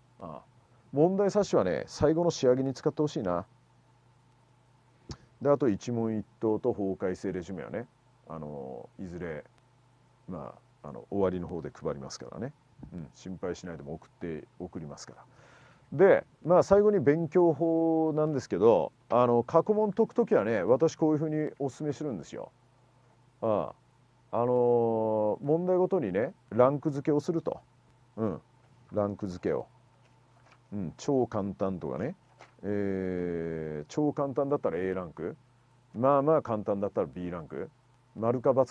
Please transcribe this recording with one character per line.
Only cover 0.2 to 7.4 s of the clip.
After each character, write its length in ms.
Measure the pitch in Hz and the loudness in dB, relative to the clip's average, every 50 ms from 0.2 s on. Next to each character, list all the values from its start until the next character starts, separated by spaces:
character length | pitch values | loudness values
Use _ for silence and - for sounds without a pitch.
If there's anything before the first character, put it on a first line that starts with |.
あ 60 | - 82 76 | -14 -14 -14
あ。 60 | 64 - _ _ _ _ _ _ _ _ _ - | -14 -18 _ _ _ _ _ _ _ _ _ 0
問 240 | 139 156 180 190 | 2 4 4 4
題 140 | 196 202 196 | 2 0 2
冊 200 | - 208 196 - | 2 0 0 2
子 60 | - | 2
は 80 | 143 98 | 2 2
ね、 200 | 90 82 62 - | 2 0 -4 -6
最 260 | - - - 156 147 160 | -8 -4 0 2 2 2
後 100 | 160 175 | 2 2
の 80 | 170 | 0
仕 160 | 160 - - | 0 2 4
上 80 | 127 127 | 2 4
げ 60 | 131 131 | 4 2
に 120 | 135 127 | -4 -4
使 140 | - - 151 | -4 -4 -4
っ 40 | - | -2
て 80 | - | 0
ほ 80 | 151 147 | -2 -2
し 100 | - 151 | -2 -4
い 40 | 113 | -2
な。 240 | 90 87 87 - - _ _ _ _ _ _ _ _ _ _ _ _ _ _ _ _ _ _ _ _ _ _ _ _ _ _ _ _ _ _ _ - - - _ _ _ - | -2 -2 -2 -4 -8 _ _ _ _ _ _ _ _ _ _ _ _ _ _ _ _ _ _ _ _ _ _ _ _ _ _ _ _ _ _ _ -18 -18 -18 _ _ _ -2
で、 80 | 120 139 | 2 2
あ 80 | 143 | 2
と、 140 | - 147 123 | 4 4 2
一 200 | 98 90 - 123 | 0 0 -2 -4
問 280 | 120 117 113 113 110 107 | -2 -2 -2 -2 -2 -4
一 80 | 98 _ _ - | -6 _ _ -4
答 200 | - 110 107 107 | 0 0 0 0
と 160 | - 123 110 | 0 -2 -2
法 220 | - 101 95 92 | -2 -2 -4 -4
改 200 | - 107 92 92 | -2 -4 -4 -4
正 160 | - - 98 87 | -4 -6 -6 -6
レ 80 | 92 | -6